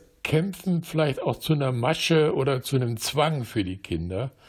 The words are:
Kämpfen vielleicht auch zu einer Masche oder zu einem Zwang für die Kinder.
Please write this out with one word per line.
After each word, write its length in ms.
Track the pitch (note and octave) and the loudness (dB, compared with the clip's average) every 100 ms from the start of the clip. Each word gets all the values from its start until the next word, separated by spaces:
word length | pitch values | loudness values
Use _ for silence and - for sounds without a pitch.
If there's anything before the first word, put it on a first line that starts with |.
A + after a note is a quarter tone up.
| - _ | -20 _
Kämpfen 600 | - D3+ G3 F3+ F#3+ E3+ | 0 0 0 -4 0 0
vielleicht 360 | - D#3 D3 C3 | 0 0 0 0
auch 140 | - A#2+ | -2 -2
zu 140 | - | 0
einer 180 | D3+ C3+ | 2 2
Masche 640 | A#2+ B2 E3 - D#3+ D#3 D3+ | 0 0 0 4 4 4 2
oder 260 | C3+ C3 | 0 0
zu 140 | - C3+ | 0 0
einem 220 | A#2+ A2+ | 0 -2
Zwang 440 | - D3 D3+ D3+ | -2 0 0 0
für 220 | A2+ A2 | -2 -2
die 140 | F#2 G2 | -2 -6
Kinder. 520 | - E2+ F2 F#2 C3 - | -6 -4 -2 -4 -6 -8